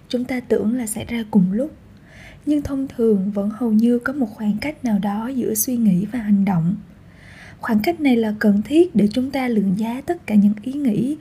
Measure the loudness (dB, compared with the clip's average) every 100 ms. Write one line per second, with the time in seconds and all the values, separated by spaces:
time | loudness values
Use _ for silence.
0 | -6 -6 -4 -6 0 0 0 -2 -4 -8
1 | -6 -6 0 2 2 0 -4 -8 -20 -20
2 | -20 -20 -20 -12 -2 -2 -2 -6 -6 0
3 | 2 2 0 -2 -4 -4 0 2 4 2
4 | -2 -4 -4 -4 -4 -2 -4 -6 -2 0
5 | 0 -4 -4 -4 -2 -2 -2 0 2 2
6 | 0 -6 0 2 2 2 0 -2 -8 -20
7 | -20 -20 -20 -20 -20 -14 -2 0 0 0
8 | 2 2 2 0 2 2 2 2 4 4
9 | 2 2 -4 -2 0 0 0 0 -2 -6
10 | -6 -6 2 4 4 2 -6 -2 0 0
11 | -2 -4